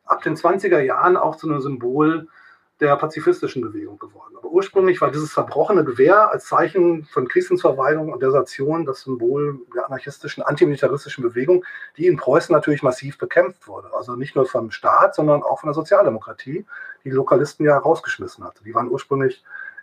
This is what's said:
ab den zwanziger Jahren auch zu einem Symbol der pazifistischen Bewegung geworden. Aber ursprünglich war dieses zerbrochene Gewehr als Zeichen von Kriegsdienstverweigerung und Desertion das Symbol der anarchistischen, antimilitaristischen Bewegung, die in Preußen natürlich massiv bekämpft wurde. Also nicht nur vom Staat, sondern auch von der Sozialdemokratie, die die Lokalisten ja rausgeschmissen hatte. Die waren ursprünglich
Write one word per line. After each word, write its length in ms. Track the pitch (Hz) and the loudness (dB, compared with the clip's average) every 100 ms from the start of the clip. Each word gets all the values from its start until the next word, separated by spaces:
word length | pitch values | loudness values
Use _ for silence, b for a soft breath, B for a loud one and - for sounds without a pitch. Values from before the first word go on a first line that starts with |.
ab 200 | - - | -4 -2
den 120 | - 156 | -2 0
zwanziger 460 | 170 196 202 160 | 0 2 2 2
Jahren 340 | 135 - 180 185 | 2 2 2 2
auch 200 | - - | 0 -4
zu 120 | 165 | -4
einem 140 | 143 | -4
Symbol 640 | 135 127 120 135 151 160 160 b b b b _ | -4 -6 -4 2 2 0 -6 b b b b _
der 160 | 151 143 | 2 2
pazifistischen 640 | - - 175 175 101 131 | 0 -2 -2 -2 -4 -6
Bewegung 380 | 113 104 101 - | -8 -8 -12 -14
geworden. 340 | - - - - | -20 -20 -20 -16
Aber 140 | - | -2
ursprünglich 500 | 170 196 196 190 180 | -2 0 2 2 2
war 100 | 143 | 0
dieses 220 | 143 151 | -2 -4
zerbrochene 500 | - 113 139 165 190 | -4 -4 -2 2 2
Gewehr 480 | 151 120 143 202 214 | 2 4 6 6 4
als 140 | - - | 0 -2
Zeichen 600 | 147 165 190 175 165 151 | 0 0 2 2 0 -4
von 220 | - - | -6 -2
Kriegsdienstverweigerung 840 | 180 180 180 165 135 135 156 156 | -2 0 2 2 2 0 0 -2
und 120 | 131 | -2
Desertion 640 | 131 139 - - 139 165 147 | 2 2 0 -4 -2 -2 -4
das 140 | 127 | -8
Symbol 580 | - 127 147 139 147 139 120 123 | -8 -4 -2 0 -2 -6 -10 -8
der 100 | - | -8
anarchistischen, 560 | 135 - - 143 - | -8 -12 -14 -12 -6
antimilitaristischen 800 | - 147 160 139 123 143 - - | -4 2 2 4 0 -2 -6 -6
Bewegung, 400 | 120 117 143 180 B B B - | -4 -2 2 2 B B B -2
die 100 | 180 | 0
in 100 | 151 | 2
Preußen 340 | - 147 - | 2 2 4
natürlich 300 | 151 151 143 | 2 2 0
massiv 380 | 135 127 135 - | 0 -2 -6 -10
bekämpft 480 | 123 170 180 - - | -2 0 0 -2 -16
wurde. 260 | 98 - | -18 -10
Also 220 | 110 117 123 | -10 -8 -8
nicht 200 | 139 143 | -4 0
nur 120 | 127 | 0
vom 240 | 120 117 | 0 -6
Staat, 420 | - - - 190 | -4 2 4 4
sondern 300 | - 151 147 | 4 2 2
auch 160 | 135 139 | 0 -4
von 80 | 151 | -4
der 80 | 147 | -4
Sozialdemokratie, 920 | 156 196 196 113 - - 135 135 B B B B | 2 4 4 0 -8 -16 -12 -10 B B B B
die 60 | 135 | -4
die 60 | 131 | -2
Lokalisten 520 | - 131 147 - 151 | 2 2 2 0 2
ja 100 | 139 | 2
rausgeschmissen 640 | 139 165 - - 95 - | 2 0 -2 -8 -10 -14
hatte. 200 | 101 - | -18 -18
Die 100 | 104 | -8
waren 160 | 117 123 | -6 -4
ursprünglich 540 | 135 - 135 131 - B B B B | -4 -4 -2 -2 -2 B B B B